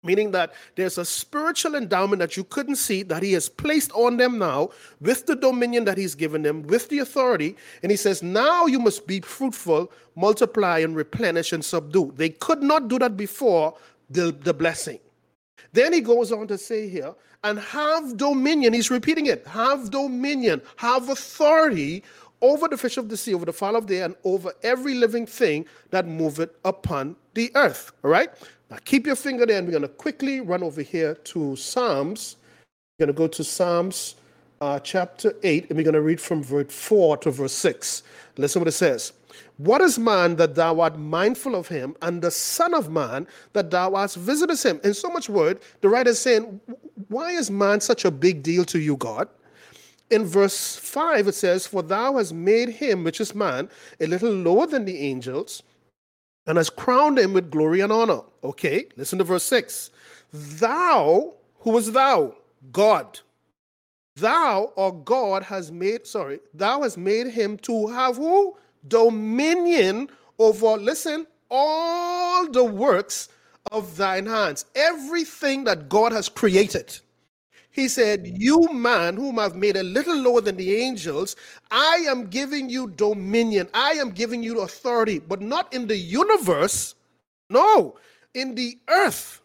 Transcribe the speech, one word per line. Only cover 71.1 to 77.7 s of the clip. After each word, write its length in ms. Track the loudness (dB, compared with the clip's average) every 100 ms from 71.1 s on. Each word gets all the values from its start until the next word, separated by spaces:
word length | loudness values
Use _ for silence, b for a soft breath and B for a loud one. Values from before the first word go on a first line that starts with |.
| -6 -8 _ _
"all 960 | 0 2 0 -2 -4 -4 -4 0 0 0
the 180 | 2 2
works 640 | 2 2 2 0 -10 -12 b b b -8
of 240 | -8 -8 -4
thine 300 | -2 -2 -4
hands." 400 | -2 -2 -4 -8
Everything 920 | 0 0 0 -6 -6 -6 -4 -2 -2 0
that 220 | -2 0
God 240 | 2 2
has 160 | 0 -6
created. 720 | 0 4 4 4 0 -8 -18 _ _ _ _ _ b b